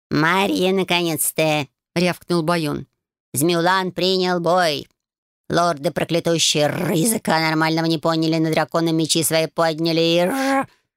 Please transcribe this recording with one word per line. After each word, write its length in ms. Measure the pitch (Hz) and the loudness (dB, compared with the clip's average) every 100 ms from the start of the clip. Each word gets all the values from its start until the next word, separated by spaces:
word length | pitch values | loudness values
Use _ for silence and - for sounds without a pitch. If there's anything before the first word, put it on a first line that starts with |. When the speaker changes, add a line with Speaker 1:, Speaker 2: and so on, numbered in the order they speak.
| - | -6
Speaker 1:
«Марья, 600 | 147 160 185 196 190 185 | -2 0 0 0 0 0
наконец-то!» 920 | 190 185 175 170 151 - - 156 151 139 _ _ | 0 0 -2 -2 -2 -4 -2 0 0 -4 _ _
Speaker 2:
рявкнул 480 | - 180 165 - 175 | -2 -2 -2 -4 -2
Баюн. 440 | 156 175 151 143 135 _ _ _ _ | 0 -2 -2 -6 -10 _ _ _ _
Speaker 1:
«Змеулан 580 | 127 160 170 170 190 185 | -2 0 2 2 0 -2
принял 480 | 175 180 190 180 180 | -2 0 0 0 0
бой. 480 | 170 180 175 139 - _ _ _ _ _ - | 2 2 2 -2 -8 _ _ _ _ _ -4
Лорды 420 | 170 175 151 175 | 0 0 0 -4
проклятущие 760 | 151 170 165 170 165 - 156 147 | -4 -2 -2 0 0 0 2 2
рызыка 640 | - 147 160 190 220 - | 0 -2 0 0 0 0
нормального 540 | 160 160 156 160 160 165 | 0 2 2 0 0 0
не 120 | 160 | 0
поняли, 400 | 165 165 160 160 | 0 0 0 0
на 120 | 160 | 0
дракона 400 | 156 156 170 165 | 0 0 0 0
мечи 320 | 160 156 165 | 0 0 0
свои 240 | 160 160 160 | 0 0 0
подняли 540 | - 165 160 165 165 | 0 0 0 0 2
и 240 | 165 170 | 2 2
рж-» 440 | 180 269 269 269 254 _ _ | 2 0 0 0 -2 _ _